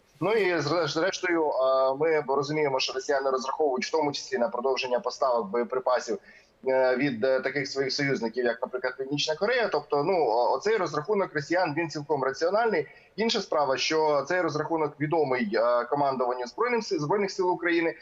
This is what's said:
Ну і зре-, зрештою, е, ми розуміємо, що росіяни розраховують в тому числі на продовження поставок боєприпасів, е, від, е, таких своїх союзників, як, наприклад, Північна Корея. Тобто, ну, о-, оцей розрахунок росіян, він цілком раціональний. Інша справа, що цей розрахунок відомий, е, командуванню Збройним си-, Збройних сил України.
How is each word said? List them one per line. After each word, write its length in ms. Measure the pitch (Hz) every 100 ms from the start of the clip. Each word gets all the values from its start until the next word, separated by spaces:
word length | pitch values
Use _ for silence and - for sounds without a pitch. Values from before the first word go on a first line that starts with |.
| _ -
Ну 120 | 175
і 280 | 220 185 165
зре-, 280 | 143 175 156
зрештою, 600 | 156 185 - 180 170 151
е, 460 | 123 131 131 131
ми 300 | 139 165 156 135
розуміємо, 520 | 135 143 156 147 131
що 120 | 127
росіяни 380 | 127 139 139 135
розраховують 560 | 131 123 - 151 123 -
в 40 |
тому 220 | 160 147
числі 260 | - - 123
на 100 | 117
продовження 520 | - 131 131 131 120
поставок 460 | 123 - 135 117 101
боєприпасів, 720 | 120 113 127 127 123 113 101 - - _ _ 131
е, 280 | 131 127 131
від, 280 | 147 113
е, 160 | 131 131
таких 280 | 131 139 131
своїх 240 | 135 135
союзників, 520 | - 139 120 113 123
як, 180 | 120 113
наприклад, 320 | 117 123 127 -
Північна 360 | 135 147 156
Корея. 340 | 156 214 254 202
Тобто, 320 | 151 - 143
ну, 220 | 160 185 127
о-, 240 | 117 113
оцей 240 | 127 208 220
розрахунок 580 | 165 151 151 208 180
росіян, 400 | 151 147 175 175 160
він 140 | 165
цілком 340 | 156 143 147
раціональний. 640 | 131 135 165 208 233 175 143 - - -
Інша 240 | 226 220
справа, 360 | - 156 139 131
що 480 | - 160 156 143 131
цей 120 | 180
розрахунок 600 | 165 147 151 160 147 -
відомий, 500 | 147 165 139 123 107
е, 300 | 107 120 120
командуванню 640 | 123 143 139 131 123 123 120
Збройним 360 | - 240 233
си-, 160 | 214 175
Збройних 320 | 147 202 190
сил 200 | - 180
України. 440 | 170 175 170 165 -